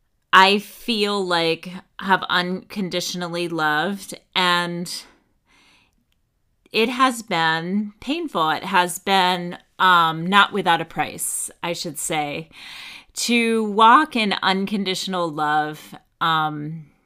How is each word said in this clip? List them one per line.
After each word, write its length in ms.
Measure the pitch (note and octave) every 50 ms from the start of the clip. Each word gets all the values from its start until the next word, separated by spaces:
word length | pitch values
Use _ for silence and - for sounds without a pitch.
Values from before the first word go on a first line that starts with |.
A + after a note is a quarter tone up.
| _ _ _ _ _ -
I 280 | - F#3 F#3+ G3 G3+ G#3
feel 680 | G3+ - - - - - A#3 G#3 G3+ G3+ G#3 G3+ F#3+
like 460 | F3+ F3 E3+ E3 E3 E3 E3 - F3+ F3 F#3 - _ _ -
have 220 | F#3 G3 F#3+ - - -
unconditionally 1160 | - F3+ F3+ F3+ F#3 F#3+ - - - G#3 F#3+ F3 E3+ F3+ F3 - - F3+ F3+ E3+ E3+ F3 F3 E3
loved, 680 | E3+ D#3+ D#3 D3+ D3+ D3+ D#3+ F#3+ G3+ G3 - - - - _ _ -
and 580 | F#3 F#3 F3+ F3 F3 F3 F3 F3 F3 F3+ - - - - - _ _ _ _ _ _ _ _ _ _ _ _ _ _ _ _ _ _ _ _ _ _ _ _ _ _ _ _ _ _ _ _
it 180 | - G#3+ A3+ B3+
has 340 | B3 B3 C4+ C4 A#3+ A#3 G#3
been 720 | - F#3+ E3 D#3+ D#3+ D#3+ E3 E3 F3 F#3+ G#3 G#3+ G#3 - -
painful. 500 | - B3 D4 E4+ F4 C#4+ - F3+ D#3+ D#3
It 140 | D3+ - -
has 340 | F#3 G3 F3+ F3+ F3+ E3+ -
been, 580 | - G3+ G3 F#3+ F3+ F3+ F#3 F3 F3 F3 E3+ - _ _ _ -
um, 480 | F#3 F#3 F3+ E3+ E3 D#3+ D#3+ D#3+ E3 F3+
not 260 | G3 G3+ G3 - -
without 280 | G3+ E3+ F3+ E3 D#3+
a 40 | E3
price, 640 | D#3+ - E3+ D3 G#2+ - - - - - - - - - - -
I 100 | E3+ F3
should 240 | E3+ - F3 C#3+ -
say. 520 | - - E3 D#3 D3 D3 C#3+ D#3+ D#3+ - - - - - - - - - - - - _ -
To 500 | - - - A#3+ A#3 A#3 A3+ A3+ A3+ A3
walk 520 | G#3 G3+ G#3 A3 A3 G#3+ D4+ D#4 D4+ -
in 180 | A#3+ G#3+ G3 - - -
unconditional 880 | F#3+ F#3+ F#3+ G3 G3 G#3 G3 G3+ F#3+ F#3+ - - G3 F#3+ F3 F3 E3
love, 640 | D3 D#3 D3+ D3 D3+ D#3 D3+ D3+ D3+ D3+ - - - - _ _ _ -
um, 640 | D#3+ E3 D#3+ D#3 D#3 D3+ D3+ D3 D3 D3+ D#3+ D#3+ D3+ _ _ _ _